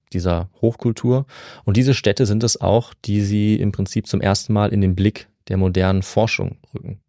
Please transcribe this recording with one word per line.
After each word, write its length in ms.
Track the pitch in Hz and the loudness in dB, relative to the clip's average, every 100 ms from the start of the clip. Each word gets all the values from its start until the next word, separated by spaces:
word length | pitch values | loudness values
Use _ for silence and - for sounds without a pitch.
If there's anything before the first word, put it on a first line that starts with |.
| _ | _
dieser 360 | 92 87 85 90 _ | -4 0 -2 -4 _
Hochkultur. 640 | 117 - 120 110 120 127 135 - - - - | -2 0 -4 -2 0 0 -2 -14 -20 -8 0
Und 100 | 101 | 2
diese 160 | 131 127 | 2 2
Städte 300 | 107 98 101 | 0 2 2
sind 180 | 107 | 2
es 180 | 113 - | 0 0
auch, 320 | 92 107 - - - | 2 2 0 -8 -2
die 160 | 104 | 0
sie 340 | 101 104 104 107 | 0 0 2 2
im 160 | 101 | 0
Prinzip 360 | 95 98 110 - | -2 -4 -4 -4
zum 140 | 110 | 0
ersten 320 | 98 101 - | 0 0 0
Mal 180 | 107 104 | 0 0
in 80 | 101 | 2
den 160 | 95 92 | 2 2
Blick 320 | 101 - - _ - | 0 -2 -12 _ -4
der 100 | 95 | 0
modernen 460 | 92 92 92 95 | 0 2 2 0
Forschung 540 | 95 - 110 - 92 95 _ | 0 0 0 -2 -6 -10 _
rücken. 280 | - - 104 | -16 -14 -16